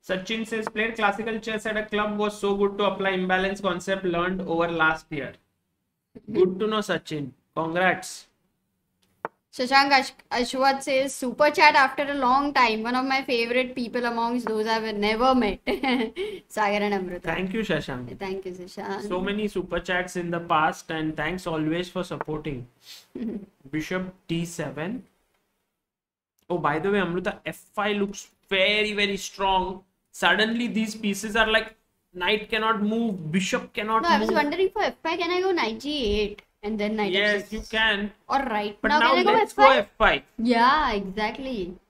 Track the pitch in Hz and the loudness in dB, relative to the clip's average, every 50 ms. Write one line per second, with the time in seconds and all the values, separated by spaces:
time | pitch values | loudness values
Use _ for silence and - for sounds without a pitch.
0 | _ - 185 185 185 - 226 226 226 - 233 220 214 - - 214 214 233 226 - | _ -4 -6 -6 -4 -6 -4 -4 -4 -4 -4 -6 -6 -6 -4 -2 -4 -4 -2 0
1 | 220 202 202 - 214 233 220 220 214 226 220 214 - 226 214 214 214 214 - 208 | 0 0 0 0 -4 -4 -6 -6 -6 -6 -6 -4 -4 -4 -4 -4 -4 -2 -2 -2
2 | 208 214 208 208 208 208 208 - - 202 196 196 202 196 196 202 208 196 190 190 | 0 0 0 0 -2 -2 -2 -2 0 0 2 2 2 0 2 2 0 0 0 0
3 | 190 190 190 185 185 185 185 185 190 190 196 196 202 190 175 180 - - 190 190 | -2 0 0 0 0 0 0 0 0 -2 -2 -2 -2 -2 -2 -2 -2 -4 -4 -2
4 | 190 185 170 170 175 180 190 185 185 175 165 165 170 170 170 165 156 160 160 160 | -2 -2 0 0 0 0 -2 -4 -4 -4 0 0 0 0 2 2 2 2 2 0
5 | - _ 156 147 131 117 - _ _ _ _ _ _ _ _ _ _ _ _ _ | -6 _ -8 -8 -8 -10 -12 _ _ _ _ _ _ _ _ _ _ _ _ _
6 | _ _ _ - _ - 214 175 185 185 185 190 220 214 214 214 208 - 180 160 | _ _ _ -20 _ -6 2 2 4 4 4 0 -2 0 0 -2 0 0 -2 -4
7 | _ - 156 151 143 127 - _ _ _ _ 156 160 165 165 175 185 185 170 - | _ -6 -8 -6 -6 -8 -12 _ _ _ _ -4 -4 -2 0 2 2 2 2 0
8 | - - - - - _ _ _ _ _ _ _ _ _ _ _ _ _ _ _ | -6 -12 -16 -16 -18 _ _ _ _ _ _ _ _ _ _ _ _ _ _ _
9 | _ _ _ _ _ - _ _ _ _ _ - 254 247 269 277 277 285 285 262 | _ _ _ _ _ -12 _ _ _ _ _ -6 -2 4 6 6 6 6 4 4
10 | 254 - - _ - _ - 233 247 240 - 262 262 269 269 269 269 302 269 262 | 4 2 -8 _ -14 _ -2 -2 -2 -2 0 2 4 4 4 2 -2 0 0 0
11 | 269 277 - - - 247 226 - 294 302 294 359 320 302 302 302 269 269 - - | 0 0 -4 -6 -6 -6 2 4 4 4 6 8 8 8 10 8 4 4 2 -2
12 | 294 277 285 285 262 247 254 269 285 294 285 277 254 233 220 220 220 233 247 254 | -4 -2 -2 0 2 4 4 4 2 2 2 4 4 4 2 0 -2 -2 -2 -2
13 | 262 269 269 269 269 - 262 233 233 233 240 254 254 247 254 262 247 220 - 247 | 0 0 -2 -2 0 0 0 0 0 0 0 0 0 -2 -4 -6 -6 -4 -4 -2
14 | 247 233 233 226 233 233 240 247 233 226 220 214 214 226 226 226 220 220 214 202 | -2 -2 -2 0 -2 0 -2 -2 -2 0 0 0 0 0 0 0 0 -4 -2 0
15 | 208 214 220 220 247 262 269 254 226 208 185 - _ - 214 - - 254 247 262 | 0 0 2 4 4 4 4 4 4 2 -2 -4 _ -4 -4 -2 0 0 0 0
16 | 226 220 - - 381 427 415 349 - _ - 214 214 202 208 208 202 208 202 196 | 0 -2 -4 -6 -6 -6 -8 -12 -14 _ -4 -2 0 0 0 0 0 0 -2 -2
17 | 185 180 175 175 - 165 165 175 190 190 190 226 214 - 175 147 139 - 139 123 | -4 -6 -8 -8 -6 -4 -4 -2 -4 -2 -2 -4 -2 0 -2 -2 -2 -4 -8 -8
18 | 123 120 131 - - 190 190 196 190 185 180 185 180 185 - - 196 202 196 - | -8 -10 -12 -10 -8 -8 -8 -8 -8 -10 -12 -12 -14 -16 -12 -12 -8 -8 -8 -8
19 | - 208 185 180 185 196 202 214 214 208 - 190 170 - 175 180 175 - 185 180 | -6 -4 -4 -2 -2 -2 -2 -2 -4 -2 -2 -4 -4 -2 -4 -4 -2 -2 -2 -2
20 | 180 185 - 180 175 170 170 170 170 170 170 156 156 165 180 - - - 165 160 | -2 -2 -6 -6 -4 -4 -4 -4 -2 2 2 4 4 2 0 -2 -8 -8 -6 -4
21 | 156 156 156 156 151 156 180 185 - 180 160 156 156 156 160 175 180 180 - 185 | -4 -4 -4 -4 -4 -4 -4 -6 -6 -4 -4 -2 0 0 -2 -2 -4 -4 -6 -6
22 | 170 - 170 139 - - 156 156 151 160 139 123 120 - _ _ _ - - - | -6 -6 -8 -10 -8 -8 -8 -8 -6 -8 -8 -8 -10 -16 _ _ _ -20 -20 -20
23 | _ _ _ - 240 226 - 208 - - _ _ _ 135 139 156 151 - 185 185 | _ _ _ -10 -8 -8 -8 -10 -12 -16 _ _ _ -8 -6 -6 -6 -4 -6 -6
24 | 185 185 - _ _ _ 165 170 170 165 - - 151 139 127 143 156 180 240 262 | -6 -8 -12 _ _ _ -4 -4 -4 -6 -6 -8 -8 -8 -6 -8 -8 -6 -8 -8
25 | - _ _ _ _ _ _ _ _ _ _ _ _ _ _ _ _ _ _ _ | -10 _ _ _ _ _ _ _ _ _ _ _ _ _ _ _ _ _ _ _
26 | _ _ _ _ _ _ _ _ _ _ 175 170 156 147 147 156 160 196 202 202 | _ _ _ _ _ _ _ _ _ _ -4 0 0 0 0 0 0 0 0 0
27 | 190 170 170 185 185 208 190 - _ 160 160 - - _ _ - 202 214 208 202 | 0 0 -2 -4 -4 -4 -6 -6 _ -10 -10 -10 -18 _ _ -4 -2 -2 0 -2
28 | 202 202 202 - - - _ _ _ _ 196 190 185 202 208 214 214 214 208 196 | -2 -4 -6 -12 -16 -18 _ _ _ _ 2 2 4 4 4 2 0 0 0 0
29 | 202 196 196 190 - - - - 196 190 190 190 180 185 190 190 _ _ _ _ | 0 0 -2 -4 -6 -10 -6 -2 0 2 4 2 2 0 -6 -10 _ _ _ _
30 | _ _ _ - - 180 180 196 214 220 233 233 240 220 185 214 220 214 - - | _ _ _ 0 2 2 4 4 2 2 2 -2 -2 -2 0 -2 -2 -2 -4 -4
31 | - 208 196 196 - 220 202 226 220 220 220 226 220 - - _ _ _ _ _ | -2 -2 -2 -2 -4 -4 2 2 2 4 2 0 0 -2 -14 _ _ _ _ _
32 | _ _ _ 180 180 185 214 208 208 - - 220 220 220 226 202 208 208 220 233 | _ _ _ -4 0 0 0 0 -2 -4 -2 0 2 2 2 2 2 0 0 0
33 | 233 226 196 170 160 151 156 190 185 - - 240 247 - _ - 208 214 220 220 | 0 -2 -2 -4 -6 -2 -2 0 0 0 -2 -4 -4 -6 _ -6 -4 0 0 2
34 | - 339 330 285 - 320 370 311 294 294 302 349 381 381 - 440 381 277 240 _ | 4 4 4 4 4 2 2 2 2 0 0 0 0 0 0 0 -2 -2 -2 _
35 | _ 320 330 349 359 339 359 359 370 381 370 330 240 220 226 220 247 285 302 294 | _ -4 -4 -2 -2 -2 0 0 0 0 0 0 0 -2 -4 -6 -6 -6 -4 -2
36 | 254 208 208 214 214 196 202 - _ _ _ _ - 208 220 208 208 214 220 214 | 0 0 0 0 0 -2 -4 -10 _ _ _ _ -8 -6 -4 -2 -2 -2 -2 -2
37 | 208 196 180 196 202 208 208 202 202 - 214 220 214 - - 220 220 220 208 196 | -2 0 0 2 2 2 2 0 -2 -6 -10 -10 -10 -4 -2 0 2 2 2 0
38 | 208 208 - _ _ - 254 277 269 247 220 214 208 208 208 - - 220 294 302 | -4 -6 -10 _ _ -2 -2 -2 0 0 -2 -2 -4 -4 -8 -2 0 2 4 4
39 | 226 247 269 - 370 403 427 453 415 - - - 415 415 262 240 202 - _ _ | 6 6 4 6 6 6 6 4 4 2 4 6 8 8 8 6 2 -2 _ _
40 | 220 196 160 143 - _ _ - 226 240 240 226 233 254 285 311 302 262 220 202 | 4 4 4 2 -4 _ _ -4 0 2 4 6 6 6 6 4 2 0 -2 -2
41 | 196 190 185 208 214 214 240 269 269 262 254 214 180 170 190 - _ _ | -4 -6 -6 -4 -4 -4 -4 -6 -8 -8 -6 -6 -6 -8 -10 -16 _ _